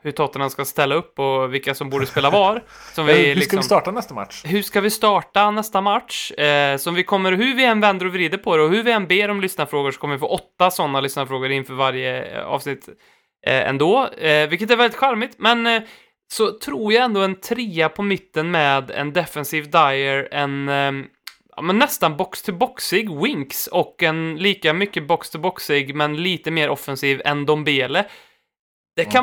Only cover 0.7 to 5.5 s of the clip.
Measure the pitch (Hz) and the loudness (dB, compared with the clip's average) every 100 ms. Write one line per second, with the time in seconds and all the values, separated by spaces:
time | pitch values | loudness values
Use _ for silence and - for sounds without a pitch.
0.7 | - 139 151 170 - 135 135 131 135 139 | -2 0 0 -4 -4 -2 0 -2 -2 -4
1.7 | 135 139 135 131 - 139 196 196 226 - | -6 -4 -4 -2 0 4 4 4 0 -8
2.7 | - - - 151 151 143 156 170 190 - | -20 -10 0 4 6 6 2 2 0 2
3.7 | 190 175 220 - 120 98 - 151 202 190 | 2 2 -6 -8 -10 -12 -12 -2 -2 0
4.7 | 208 208 214 214 196 - 196 208 | 0 0 2 2 2 0 2 2